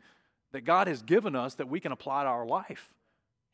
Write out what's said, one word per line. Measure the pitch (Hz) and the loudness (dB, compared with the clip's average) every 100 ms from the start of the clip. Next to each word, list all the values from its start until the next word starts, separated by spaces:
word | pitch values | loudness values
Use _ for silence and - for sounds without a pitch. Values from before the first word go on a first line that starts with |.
| _ _ _ _ _ | _ _ _ _ _
that | 135 | -6
God | 120 180 190 | 2 4 4
has | 135 | -2
given | 110 196 214 131 | 4 4 4 0
us | 131 - | -2 -4
that | 131 | -6
we | 165 | -4
can | 160 | -4
apply | 127 143 139 139 | -6 -4 -2 0
to | |
our | 120 117 | 0 0
life. | 175 - - - _ _ _ _ _ _ | -2 -2 -12 -16 _ _ _ _ _ _